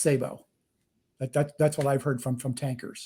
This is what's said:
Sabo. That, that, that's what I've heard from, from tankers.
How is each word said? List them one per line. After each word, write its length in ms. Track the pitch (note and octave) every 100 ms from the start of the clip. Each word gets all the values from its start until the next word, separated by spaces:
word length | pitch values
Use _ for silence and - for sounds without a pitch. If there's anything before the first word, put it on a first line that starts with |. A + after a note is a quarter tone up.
Sabo. 460 | D#3+ C#3 D#3+ - _ _ _ _ _ _ _ _
That, 120 | C3
that, 200 | D3 C#3+ -
that's 200 | D3+ D3+
what 80 | C#3
I've 160 | C#3
heard 200 | D3 B2+
from, 140 | C3+ B2+
from 160 | C3+
tankers. 500 | B2 C#3 B2 - -